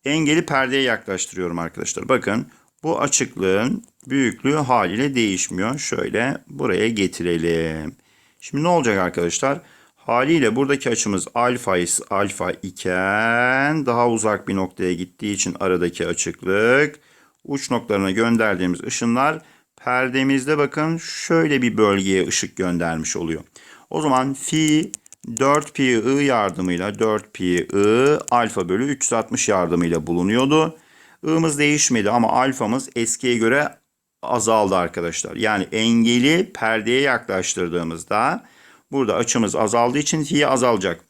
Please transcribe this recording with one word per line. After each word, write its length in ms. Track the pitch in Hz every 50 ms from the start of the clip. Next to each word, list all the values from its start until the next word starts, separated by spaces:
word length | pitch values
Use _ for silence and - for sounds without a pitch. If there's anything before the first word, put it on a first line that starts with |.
| _
Engeli 420 | 139 147 160 160 143 151 170 165
perdeye 360 | - 151 135 131 123 131 135
yaklaştırıyorum 760 | 135 123 113 104 - - 95 90 - - - 90 90 87 85 87
arkadaşlar. 500 | 82 80 - - - - - - - -
Bakın 380 | 135 117 - 98 101 117 139 - _ _ _ _ _ _
bu 180 | - 160 - -
açıklığın 840 | - - - - 131 - - - 92 92 95 101 113 139 226 - - _ _ _ _
büyüklüğü 500 | - 131 139 131 113 101 - - 131 147
haliyle 580 | 156 143 123 127 117 98 90 95 110 135 147 135
değişmiyor. 640 | 123 113 104 95 87 - - 82 90 98 113 135 143
Şöyle 600 | - - - - - - - 107 120 135 143 - _
buraya 420 | _ 143 139 139 110 92 92 104 117
getirelim. 1080 | 117 104 98 87 - - 87 87 85 82 82 85 82 82 82 80 78 78 78 - - _ _ _ _ _ _ _ _ _
Şimdi 220 | - - - 143
ne 60 | 151 175
olacak 300 | 180 165 135 117 104 98
arkadaşlar? 640 | 90 87 - 87 87 87 - - - 135 143 170 - - - _ _ _ _
Haliyle 600 | _ _ - 117 120 131 147 165 160 131 110 107
buradaki 340 | 127 139 135 143 139 - 131
açımız 360 | 117 110 - 107 101 90 - - _
alfa 440 | 117 120 123 127 120 - 98 95 90
is-, 240 | 87 85 - - - -
alfa 400 | 104 98 104 98 - - 90 90
iken 1400 | - - - 95 - - - 92 90 92 95 98 101 107 113 113 117 120 123 127 131 131 139 147 156 160 139
daha 240 | 123 117 120 120 120
uzak 380 | 117 110 104 107 104 98 - -
bir 60 | 98
noktaya 380 | 98 95 90 - - 95 90
gittiği 420 | 92 85 92 90 _ _ 107 104 104
için 220 | 95 - 95 - -
aradaki 460 | 98 92 92 85 90 87 85 - 85
açıklık, 960 | 85 87 - - 98 - - - 92 95 101 110 117 127 139 151 147 147 - _ _ _ _ _ _ _ _ _
uç 260 | - 143 139 - -
noktalarına 400 | 127 113 - - 104 98 98 95
gönderdiğimiz 760 | 92 110 113 117 117 113 113 107 98 87 92 90 87 - -
ışınlar 580 | 123 - - 120 117 117 123 135 151 156 156 - - _ _ _ _ _ - -
perdemizde 720 | 131 123 127 131 127 123 135 131 139 139 135 127 143 156 147
bakın 400 | 147 139 - 156 151 160 165 165
şöyle 640 | - - - - - - 170 165 165 151 143 131
bir 140 | 123 120 107
bölgeye 500 | 104 107 104 98 98 95 98 95 92 87
ışık 300 | - 90 - - 87 _
göndermiş 600 | - 95 90 87 82 85 82 82 80 78 - -
oluyor. 260 | - 85 80 82 76 - _ _ - - - - - - _
O 100 | - 160
zaman 340 | 156 147 127 127 131 139 135
fi 580 | - - - - 160 156 151 151 156 170 - - - _ - - _ - - 117 110
dört 360 | 131 139 143 151 151 - _
pi 80 | -
I 420 | 139 127 120 113 104 123 139 143 147
yardımıyla, 760 | 139 127 113 104 95 80 80 90 90 87 85 92 104 104 104
dört 360 | 110 110 107 107 - - -
pi 340 | - 95 90 87 87 - - -
I 440 | 101 101 104 110 120 135 143 151 - - -
alfa 380 | 123 120 117 107 - 101 92 85
bölü 160 | 92 107 131
üç 200 | 143 143 131 -
yüz 80 | -
altmış 360 | 120 113 107 - 120 113 - -
yardımıyla 580 | 104 92 90 80 87 85 85 85 82 82 78
bulunuyordu. 720 | 82 85 87 90 98 110 123 131 139 151 156 156 160 160 - _ _ _ - - - - _ -
I'mız 320 | 156 160 165 165 160 147 143
değişmedi 520 | 147 147 147 147 - - 123 113 98 104
ama 180 | 113 123 113 110
alfamız 600 | - 123 127 139 131 - 120 107 117 135 135 - _
eskiye 400 | 123 117 110 - - - 123 120
göre 400 | 117 113 113 127 143 147 - - _ _ _ _ _ _ _ _ _
azaldı 540 | - - - 117 104 110 113 110 104 95 98
arkadaşlar. 600 | 92 87 85 - 87 85 85 82 - - - 85
Yani 320 | - 107 107 107 101 92 -
engeli 800 | - 110 110 117 117 117 113 117 120 123 123 143 160 175 - - -
perdeye 460 | - 113 110 113 110 104 113 123 131
yaklaştırdığımızda 1400 | 143 139 123 117 - - 98 92 90 - - 95 90 85 82 87 85 82 82 82 82 - 104 107 120 143 175 233 - - _ - - - - _ _ _
burada 220 | 139 139 131 101 87
açımız 420 | 90 117 - - 123 110 98 -
azaldığı 420 | 80 110 101 107 117 117 123 127 147
için 260 | 147 - - 160 147
fi 220 | 143 147 143 147
azalacak. 580 | 127 135 127 123 123 117 98 92 92 85 - _